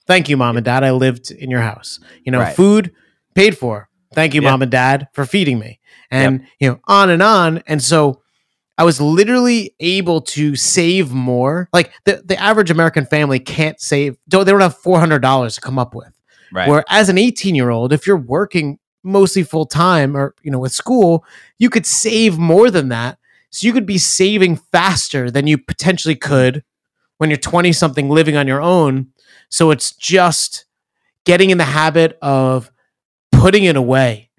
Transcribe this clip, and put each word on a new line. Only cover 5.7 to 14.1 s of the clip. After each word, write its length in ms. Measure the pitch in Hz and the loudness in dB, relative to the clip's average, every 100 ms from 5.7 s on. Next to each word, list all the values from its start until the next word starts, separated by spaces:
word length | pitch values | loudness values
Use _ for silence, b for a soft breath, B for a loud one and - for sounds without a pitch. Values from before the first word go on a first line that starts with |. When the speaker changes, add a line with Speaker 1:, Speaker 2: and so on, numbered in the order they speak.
| 107 b b b | -18 b b b
Speaker 1:
And, 300 | 131 135 131 | -2 0 -2
Speaker 2:
Yep. 80 | b b | b b
Speaker 1:
you 80 | 135 | -2
know, 100 | 123 - | -2 0
on 220 | 202 190 | 2 4
and 140 | 170 | 4
on. 400 | 208 208 165 165 - | 4 4 2 -2 -4
And 160 | 151 | -4
so 400 | - 160 147 131 _ _ _ _ _ - | 0 2 0 -2 _ _ _ _ _ 0
I 60 | |
was 180 | 170 135 | 0 2
literally 720 | 147 165 208 247 247 233 196 _ | 0 2 2 2 2 0 -4 _
able 420 | 165 190 175 160 | -4 -2 -2 -4
to 340 | - 147 151 139 | -4 -4 -2 -2
save 560 | - 185 170 185 147 | -2 0 0 0 -2
more. 580 | 131 127 123 131 170 180 | -4 -2 -2 -2 -4 0
Like, 180 | 180 - b - | 0 0 b -4
the, 160 | - | -4
the 160 | 180 190 | -4 -2
average 300 | 202 214 175 | 0 0 2
American 380 | 160 165 160 131 | 2 0 0 0
family 320 | 151 147 127 | 0 0 -2
can't 420 | - - 156 - | -4 -4 -4 -4
save, 340 | - 143 143 | -4 -2 -2